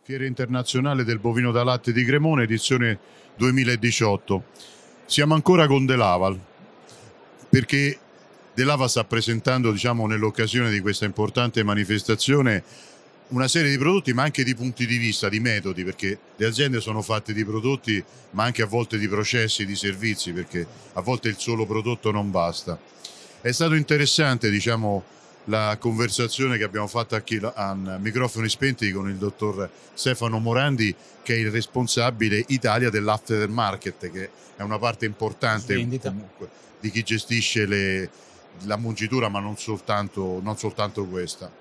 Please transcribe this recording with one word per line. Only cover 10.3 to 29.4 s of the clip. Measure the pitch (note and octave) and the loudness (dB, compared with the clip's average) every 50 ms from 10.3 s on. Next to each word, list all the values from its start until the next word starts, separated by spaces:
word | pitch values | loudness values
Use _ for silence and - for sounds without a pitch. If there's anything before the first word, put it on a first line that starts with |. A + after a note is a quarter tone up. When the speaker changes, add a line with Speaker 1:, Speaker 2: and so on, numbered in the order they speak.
| G#2+ - A2+ A2 G2+ B2 B2 A#2 | 0 0 -2 0 2 0 2 2
Speaker 1:
di | G#2+ G2+ | 0 0
questa | F#2 G#2 G2 - - | 0 0 -2 0 -2
importante | - D#2+ - G#2+ G#2 - - A#2+ A#2+ A#2 A#2 A2 | -4 -2 -2 -2 0 0 0 0 0 2 0 0
manifestazione | G#2 G#2 G#2 G#2 F2 G#2+ G#2+ - - A2+ G#2 - - C#3 D3 C#3 B2 G#2+ F#2 - - - - - - - - - - - - - - | 2 2 0 0 0 0 -2 0 0 0 0 2 2 2 4 4 4 2 0 -2 -6 -20 -20 -20 -20 -20 -20 -20 -20 -20 -20 -16 -8
una | C3 B2 C3 | -2 -2 0
serie | C3 - E3+ D#3+ C#3+ | 2 2 2 2 2
di | C#3 C3+ | 0 2
prodotti, | C3+ D#3 F#3 G3 - - B2 | 2 2 2 2 2 0 0
ma | A#2+ C3+ | 2 0
anche | D#3 D3 - C3 | 0 0 0 0
di | A#2 B2+ | -2 -2
punti | A#2 B2 B2+ A#2 - B2 | -2 -4 -6 -4 -4 -2
di | A2+ A#2+ | -2 0
vista, | A#2+ A#2 A2+ G#2 - - G2+ | 0 0 0 -2 0 -2 0
di | G2+ G#2+ | 0 0
metodi, | A#2 B2 A2 G#2 F2 G2 F#2+ F2 F#2 | 0 0 0 0 -2 -4 -6 -4 -6
perché | F#2 F#2+ - - F#2+ G2+ G2+ - - - | -6 -6 -4 -4 -4 -4 -6 -10 -20 -6
le | - G#2+ | -2 -2
aziende | A2+ A2+ A2+ D3 C#3 C3 A#2 | -2 2 2 0 0 0 -2
sono | G2+ A2 G#2+ A2 G2+ | -4 -4 -4 -4 -2
fatte | - A2 G#2+ G2+ - A2 | -2 -2 -4 -2 -4 -4
di | G#2 A2 | -4 -2
prodotti, | G2+ G#2+ A2 G#2+ B2+ C#3 C3 - - G#2+ G2 F2 - - - - - | -2 -4 -2 0 0 -2 -2 -2 -2 -2 -2 -2 -6 -16 -20 -20 -10
ma | - G2 A2 | -2 0 0
anche | B2 B2 - A2+ | 0 2 0 -2
a | |
volte | G2+ G#2 A#2 A#2 G#2+ - G#2+ | 0 0 -2 -2 -2 -4 -4
di | G#2 | -2
processi, | G#2 F#2+ G#2 G#2+ - - B2 A2+ A2 - - G#2 | -2 -2 -2 -2 0 0 0 0 0 0 -2 -4
di | G2 G2+ | -4 -4
servizi, | F#2 - G2+ G2 F#2+ G#2 A#2 G#2 - - F2+ F2 | -4 -4 -4 -4 -2 -2 -4 -4 -2 -4 -6 -6
perché | F2+ F2 - - F2 E2+ - - - - - - | -8 -8 -6 -6 -6 -6 -6 -10 -20 -20 -10 -8
a | F2+ F2+ | -6 -4
volte | G#2 B2+ A#2 - A2+ | -2 -4 -2 -2 -4
il | G#2 - | -4 -4
solo | - - A#2 A2+ A2 | -4 -4 -2 -2 -2
prodotto | G2 G#2+ A2 G#2+ A#2 A#2+ A2 - A2 | -2 -2 -2 -2 -2 -4 -2 -2 -2
non | G#2 G#2 G#2 G2+ F#2+ | 0 0 -2 0 0
basta. | F#2 E2+ E2+ E2+ - - - E2+ D#2+ - - - - - - - - - - - - | 0 0 0 -2 -4 -8 -8 -10 -10 -10 -20 -20 -20 -20 -20 -20 -20 -20 -20 -20 -8
È | - B2 B2 | -4 -4 0
stato | - E3+ E3 D#3 | 0 2 2 4
interessante, | D#3+ D3 - D3+ D3 D3 C#3 - - D#3+ C#3 B2+ A#2 - A2 | 2 2 2 2 2 2 2 2 2 4 2 2 2 2 2
diciamo, | G2+ G#2 F#2+ A#2 A#2 A2+ A2 G#2 G2+ G2 F#2 - - - - - - - - | 2 2 0 0 -2 0 0 -2 -2 -4 -6 -8 -20 -20 -20 -20 -20 -18 -6
la | - G#2+ A2 G#2+ G#2+ G#2+ G#2+ | -2 -2 0 0 0 -2 -2
conversazione | - A#2+ A2+ A2 A#2 A#2 G#2+ - B2 A2+ - - C3+ C3+ B2+ A2 | -2 -2 0 0 0 -2 0 -2 -2 -2 0 -2 0 0 0 0
che | G#2+ | -2
abbiamo | G#2 F#2+ G#2+ G#2 | -2 -4 -4 -6
fatto | G2+ - A#2+ A2+ - - | -4 -4 -4 -4 -2 -4
a | A2 | -6
chi-, | G2+ - A2+ A2 G2 | -4 -2 -4 -4 -4
a | A2+ - - G#2 G2 G2 | -4 -6 -4 -6 -4 -4
microfoni | G2 F#2+ F#2+ F#2 F#2 G2 A2 A2 B2+ C3 A#2+ - A2+ A2 A2 | -6 -6 -8 -8 -6 -6 -4 -2 -2 -2 -2 -2 -4 -4 -4
spenti | - - C3+ C#3 B2+ - A#2 G#2 F#2 | -2 -2 -2 -2 -2 0 -2 -2 -2
con | G2 G2 G2 | -2 -4 -6
il | G2 | -4
dottor | F#2 G2 G2+ G2 - | -4 -4 -4 -4 -4